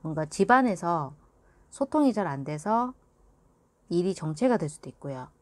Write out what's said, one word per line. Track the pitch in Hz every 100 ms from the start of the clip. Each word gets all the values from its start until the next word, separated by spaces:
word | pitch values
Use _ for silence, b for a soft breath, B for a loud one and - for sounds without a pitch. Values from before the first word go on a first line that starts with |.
뭔가 | 160 156
집안에서 | 156 - 196 254 254 185 170 170 135 - _ _ b b b
소통이 | - 277 302 277
잘 | 208 175
안 | 139
돼서 | 139 151 202 226 247 254 _ _ _ _ _ _ _ _ _
일이 | 175 180
정체가 | 180 156 151 254 226
될 | 151
수도 | - -
있고요. | - 143 131 127 _